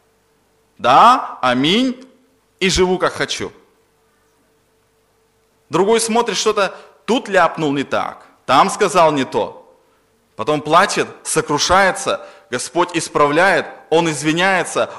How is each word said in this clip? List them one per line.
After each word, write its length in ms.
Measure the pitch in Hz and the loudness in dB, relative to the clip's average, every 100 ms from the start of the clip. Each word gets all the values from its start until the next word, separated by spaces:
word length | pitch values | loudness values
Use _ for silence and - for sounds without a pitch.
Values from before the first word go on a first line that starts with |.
| _ _ _ _ _ _ _ _ | _ _ _ _ _ _ _ _
«Да, 600 | 113 143 208 262 - - | 4 6 6 6 0 -4
аминь, 640 | 127 123 143 202 262 240 - _ _ _ _ _ | -2 0 0 0 0 -4 -14 _ _ _ _ _
и 120 | 185 | -2
живу 280 | 165 185 185 | 0 0 2
как 140 | 156 | -2
хочу». 400 | - 143 - 95 - _ _ _ _ _ _ _ _ _ _ _ _ _ _ _ _ _ _ _ _ _ | -2 -6 -6 -10 -12 _ _ _ _ _ _ _ _ _ _ _ _ _ _ _ _ _ _ _ _ _
Другой 320 | 160 196 226 | -2 2 2
смотрит, 360 | 220 220 285 185 | 0 -2 -2 -2
что-то 380 | 220 202 185 - - _ | -2 0 -2 -6 -20 _
тут 240 | - 240 254 | -4 -4 0
ляпнул 440 | 190 165 165 156 | 0 0 0 -4
не 120 | 139 | -2
так, 420 | 131 107 92 - - _ - | -4 -4 -4 -10 -20 _ 0
там 240 | 131 185 | 2 2
сказал 420 | 190 202 185 160 | 0 0 2 2
не 120 | 151 | 2
то. 320 | 127 120 95 - - _ _ _ _ _ _ - | -2 -4 -4 -8 -20 _ _ _ _ _ _ -8
Потом 260 | 110 151 | -4 -4
плачет, 440 | 151 160 202 - 120 - | 0 2 2 0 -6 -8
сокрушается, 1040 | - 160 151 147 - 180 196 175 - 98 - - _ | -6 -4 -2 -4 2 2 2 0 -4 -6 -8 -20 _
Господь 400 | 123 - 165 180 | -8 -4 -2 -2
исправляет, 720 | 160 - 151 143 147 185 165 120 - - | -4 -4 0 2 4 2 2 -2 -12 -2
он 180 | 160 170 | 0 0
извиняется, 800 | 147 151 160 185 190 156 143 110 | -2 -2 0 0 0 -2 -4 -4